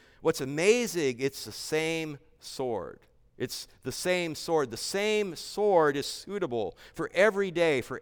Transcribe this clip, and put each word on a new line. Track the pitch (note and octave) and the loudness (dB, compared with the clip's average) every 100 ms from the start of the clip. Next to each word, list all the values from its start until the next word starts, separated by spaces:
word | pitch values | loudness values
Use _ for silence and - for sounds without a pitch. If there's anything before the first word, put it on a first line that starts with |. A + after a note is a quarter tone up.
| - - | -20 -4
what's | D#3+ D#3+ | -2 0
amazing, | C3+ D3 F#3+ A#3+ A3+ E3+ C#3 A#2 | -2 2 4 4 4 0 0 2
it's | C#3 - A2 | -2 -2 -12
the | |
same | - - D#3 D#3+ E3 D#3 C#3+ - _ | -10 -4 -2 0 -2 -4 -10 -16 _
sword. | - - B2+ G#2+ D2+ - _ _ _ - | -12 -6 -4 -4 -6 -14 _ _ _ -8
It's | C3 - - - | -8 -8 -14 -12
the | C3 | -10
same | - F3 F3+ E3+ | -4 0 0 0
sword. | C#3+ - E3 C3 | -4 0 2 2
The | A2 | -4
same | - F#3+ G#3+ G#3+ G3 D3+ | -4 -2 0 0 0 -6
sword | - - G#3 F3+ D3+ C#3+ | -8 0 4 6 6 2
is | B2+ | -2
suitable | - - G3+ E3+ A#2 F#2 - - - | -8 -8 -4 -2 -2 -4 -8 -14 -8
for | D#3+ | -2
every | E3 G#3+ G3 G3 | 4 4 4 0
day, | E3+ E3 C3 | 2 2 2
for | - B2+ | -2 -6